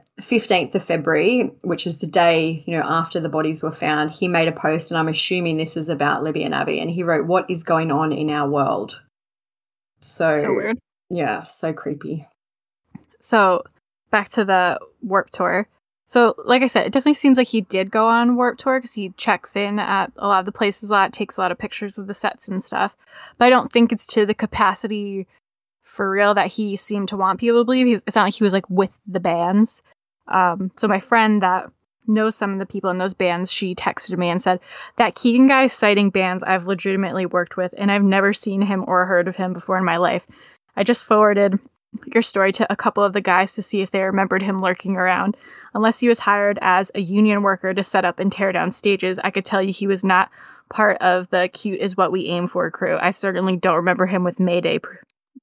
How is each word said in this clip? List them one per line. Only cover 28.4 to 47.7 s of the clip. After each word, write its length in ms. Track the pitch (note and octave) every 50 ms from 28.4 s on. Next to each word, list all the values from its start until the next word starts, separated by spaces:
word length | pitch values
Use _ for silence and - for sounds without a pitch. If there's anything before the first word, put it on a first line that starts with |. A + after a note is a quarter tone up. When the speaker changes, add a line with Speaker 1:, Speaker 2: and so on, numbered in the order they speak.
| G#3+
Speaker 2:
was, 100 | G3 F#3
like, 160 | G3 - -
with 300 | F3+ F#3 G3 F#3+ - - - G#3
the 120 | F3+ F#3
bands. 640 | F3 F3+ E3+ E3+ E3+ F3+ F#3+ G#3 A3+ - - - - _ _ _ _ _ _ _ _ -
Um, 440 | - F#3 F#3 F3 E3+ G3+ F#3+ F#3 -
so 120 | - - G#3
my 120 | G3+ G3
friend 420 | - - A#3+ A3+ A3 G#3+ G#3+ G#3 F#3
that 260 | F3+ F3+ F#3 - - - _ _ _ _ _ _ A3+
knows 280 | G#3+ G#3+ G#3+ A3 G#3+
some 180 | - G#3+ G3 G3
of 60 | F#3+
the 60 | G3
people 240 | - - G3 F#3+ F#3
in 80 | F3+ F#3
those 160 | F#3 F#3+ F#3
bands, 380 | - F#3+ F3 F3 F3 F#3 F#3
she 240 | - - G3+ F#3 F3+
texted 420 | - - - - - - - F#3 F3
me 120 | F3+ E3+
and 120 | E3+ F#3
said, 180 | - - F#3 F3+ _ - - - - - - -
"That 180 | A#3 G3+ -
Keegan 320 | - - A#3+ A#3 B3 C4 C4+
guy 160 | C#4 C4 C4+
is 80 | B3 -
citing 360 | - A3+ G#3 G#3 G3+ G3+ G3
bands 340 | - F#3+ F#3 F#3 F3+ F#3 -
I've 220 | - F#3+ F#3 E3+
legitimately 600 | F#3 G3 E3+ - G3 F#3+ G3 G3 E3+ - F#3+ F#3 E3+
worked 280 | - F3+ F3 - -
with, 180 | F#3 F3+ F3+ - -
and 140 | G3+ G3+
I've 120 | G3+ G3+ G3+
never 300 | G3 F#3+ G3 G3 G3 G3+
seen 300 | - - G#3+ F#3+ G3 G3+
him 200 | G3+ G3+ F#3+ - -
or 180 | F#3 F3+ F3+
heard 220 | F#3 F#3+ F3 F3 F#3
of 80 | F3+
him 180 | - F#3 F#3 F3+
before 240 | F3 - - F#3+ F#3
in 80 | F#3+
my 120 | F3 E3+ -
life. 280 | F3+ D#3 - F3+ - _ - _ - - _ _ _ _ -
I 80 | - G3+
just 220 | - A#3+ - -
forwarded 540 | - A3 G#3+ G#3+ G#3 G#3 G3+ G3+ G3 F#3+ G3+ _ _ _ _ _ _ - - - - -
your 100 | A#3 A#3
story 280 | - - G3 F#3+ G3
to 200 | F#3+ - A3 -
a 40 | G3+
couple 280 | - - A3+ - G#3 G3+
of 100 | G3 F#3
the 80 | G3+
guys 320 | F#3 G3 F3 F#3 G3 F#3+ -
to 80 | -
see 200 | F#3+ - - G3
if 100 | F#3+ -
they 100 | - G3
remembered 400 | F#3+ F#3+ F#3+ G3 G3 F#3+ F#3+ F#3+
him 160 | G3 G3+ G3 F#3+
lurking 400 | F#3+ F#3 F#3 - - F#3+ G3 F#3
around. 400 | F#3 F#3 F3+ F#3 F#3 G3+ G#3+ - - - - - - - -
Unless 240 | G#3 G#3+ A3+ A#3 -
he 80 | B3 A#3+
was 120 | A#3 A3+
hired 380 | - G#3 G3+ G3+ G3+ G3+ G3+ G3+
as 300 | - F#3 F3+ F#3 G3 - -
a 40 | G3+
union 440 | F#3+ E3+ F#3+ G#3 G#3+ G#3+ G#3 G3+ G3+
worker 300 | G3 F#3+ F#3 - F#3+